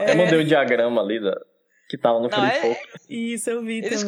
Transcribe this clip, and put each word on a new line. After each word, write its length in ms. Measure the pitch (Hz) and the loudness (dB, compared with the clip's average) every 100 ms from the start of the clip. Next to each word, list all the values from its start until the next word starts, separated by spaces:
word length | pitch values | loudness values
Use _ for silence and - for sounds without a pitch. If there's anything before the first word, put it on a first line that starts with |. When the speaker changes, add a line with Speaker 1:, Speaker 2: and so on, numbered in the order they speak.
Speaker 1:
eu 60 | - | 2
Speaker 2:
É. 60 | 156 | 4
Speaker 1:
mandei 240 | 175 160 | 4 4
um 40 | 156 | 4
diagrama 560 | 151 127 120 117 117 | 2 4 2 2 0
ali 200 | 101 113 | -2 -2
da, 120 | 101 - - _ _ _ - | -2 -4 -8 _ _ _ -14
que 80 | 131 | -2
tava 220 | 120 117 | 0 2
no 80 | 120 | 0
Speaker 3:
Não, 180 | 123 202 | 0 0
é 140 | 269 | 2
Speaker 1:
Felipe 220 | - - | 0 -4
Foco. 180 | - - - | -8 -20 -12
Speaker 2:
Isso, 400 | 233 233 233 240 | -8 -6 -6 -6
eu 140 | 233 | -6
vi 140 | 226 226 | -6 -6
Speaker 3:
Eles 240 | 208 | -4
Speaker 2:
também, 40 | 220 | -4